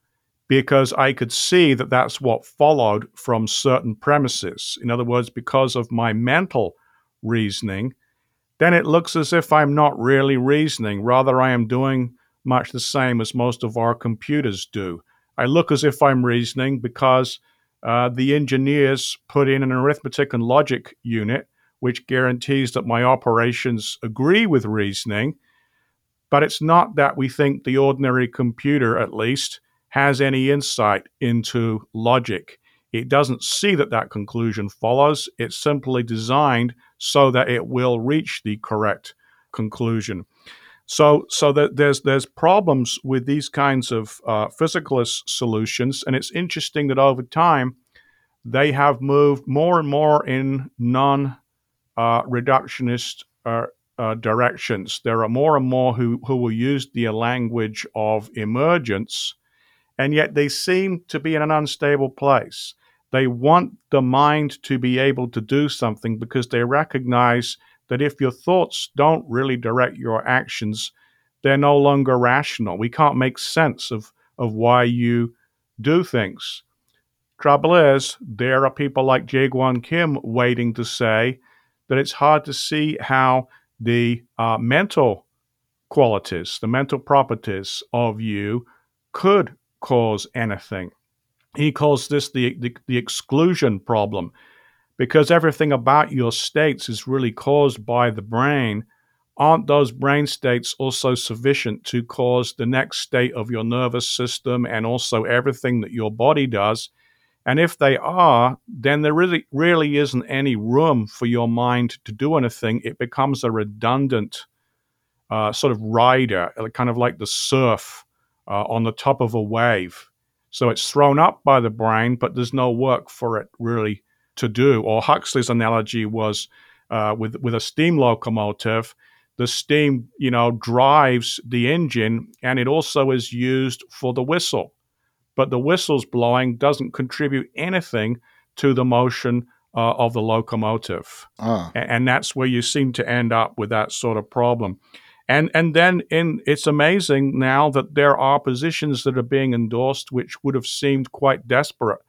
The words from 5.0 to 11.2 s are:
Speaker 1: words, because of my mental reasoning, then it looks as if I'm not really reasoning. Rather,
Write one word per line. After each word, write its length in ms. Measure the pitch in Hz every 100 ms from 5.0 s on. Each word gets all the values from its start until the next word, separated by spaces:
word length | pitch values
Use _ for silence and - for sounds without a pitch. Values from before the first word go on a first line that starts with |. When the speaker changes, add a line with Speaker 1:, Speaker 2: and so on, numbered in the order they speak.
| 120
Speaker 1:
words, 240 | 123 117
because 460 | - - 135 131 123
of 160 | 110
my 200 | 113 117
mental 600 | 107 120 156 190 127 90 - _ _ _ _
reasoning, 720 | 110 117 104 98 107 95 127 - _ _ _ _ _ -
then 160 | 165
it 120 | 170 151
looks 300 | 165 165 165
as 160 | 143
if 220 | 170 -
I'm 220 | 156 147 147
not 220 | 147 -
really 380 | 120 135 139 131
reasoning. 680 | 131 147 156 - 107 101
Rather, 400 | 113 127